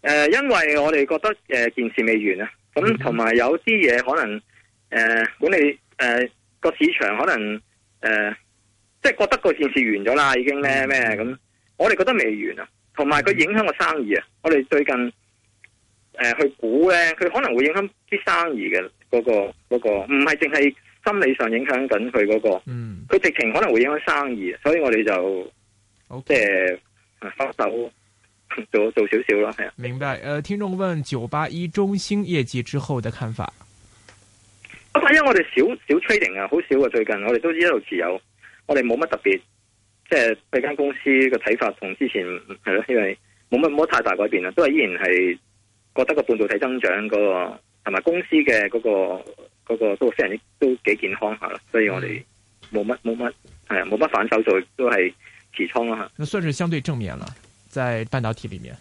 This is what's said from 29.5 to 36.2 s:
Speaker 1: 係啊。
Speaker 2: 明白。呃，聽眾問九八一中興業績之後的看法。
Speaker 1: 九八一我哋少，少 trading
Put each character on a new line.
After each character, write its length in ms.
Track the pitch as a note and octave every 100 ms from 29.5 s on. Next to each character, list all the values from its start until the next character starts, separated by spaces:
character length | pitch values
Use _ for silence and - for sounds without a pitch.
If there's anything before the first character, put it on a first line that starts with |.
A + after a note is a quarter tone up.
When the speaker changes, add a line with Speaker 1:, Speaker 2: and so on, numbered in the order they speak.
Speaker 1:
係 140 | A2 G2
啊。 60 | -
Speaker 2:
明 240 | A#2+ B2+
白。 160 | C#3 C3
呃， 180 | C#3 D3
聽 160 | D3 G3+
眾 180 | G3+ F#3
問 260 | F#3+ D#3+
九 240 | C3+ C3 A#2
八 200 | D3+ D3+
一 180 | E3 F3
中 260 | F#3 G3 G3
興 240 | - G#3
業 240 | F#3 E3+ B2
績 160 | B2+
之 160 | A#2 C#3+
後 220 | C3 C3+
的 100 | A#2
看 200 | - A2+
法。 180 | A2+ - - - _ - _ - - _ _ _ _ - - _
Speaker 1:
九 80 | D4
八 100 | C#4
一 60 | D#4
我 160 | C#4+ G#3
哋 80 | D#3
少， 180 | - E3+ B3+ -
少 120 | D#3 -
trading 320 | G#3+